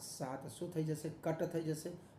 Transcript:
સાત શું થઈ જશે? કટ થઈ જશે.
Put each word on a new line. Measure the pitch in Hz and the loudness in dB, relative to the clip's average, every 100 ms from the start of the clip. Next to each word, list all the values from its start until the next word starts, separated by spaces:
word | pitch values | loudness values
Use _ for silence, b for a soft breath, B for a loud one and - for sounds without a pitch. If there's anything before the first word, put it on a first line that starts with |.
સાત | - - 131 135 - | -8 -4 -2 -2 -6
શું | - 175 | -4 0
થઈ | 160 | 2
જશે? | 156 156 156 - | 2 2 0 0
કટ | 165 160 170 | 2 4 2
થઈ | 165 156 | 2 2
જશે. | 156 175 - B | 0 -2 -6 B